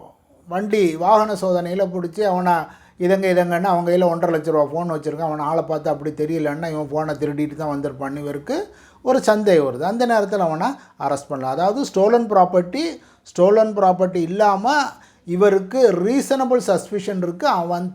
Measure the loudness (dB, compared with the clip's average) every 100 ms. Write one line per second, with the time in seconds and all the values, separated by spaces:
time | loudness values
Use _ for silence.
0 | -20 _ _ _ -8 -6 -2 2 2 2
1 | 4 4 4 -2 0 0 0 -2 -2 -2
2 | -8 -2 0 0 2 0 -2 -12 _ _
3 | 0 2 2 2 2 0 2 0 2 2
4 | 2 2 0 0 0 0 0 -2 -4 -4
5 | -6 -4 -4 -4 -2 -2 -2 -4 -4 -4
6 | -6 -6 -4 -2 -4 -4 -4 -4 -4 -4
7 | -4 -4 -4 -2 -6 -4 -6 -4 -6 -6
8 | -8 -8 -8 -10 -6 -6 -6 -14 -20 _
9 | -2 0 2 2 4 4 2 -2 -4 -2
10 | 0 0 0 -2 -2 -2 -4 -6 -14 _
11 | -4 -4 -6 -8 -6 -2 -2 0 -2 2
12 | 4 4 4 4 4 2 0 -4 -6 -8
13 | -18 _ -14 2 4 6 4 2 2 2
14 | 0 -2 -4 0 2 2 0 0 -2 -8
15 | _ _ -8 2 4 4 0 4 4 4
16 | 0 0 0 -2 2 0 2 -2 -2 -8
17 | -6 -4 -6 -2 0 0 -2 -4 -6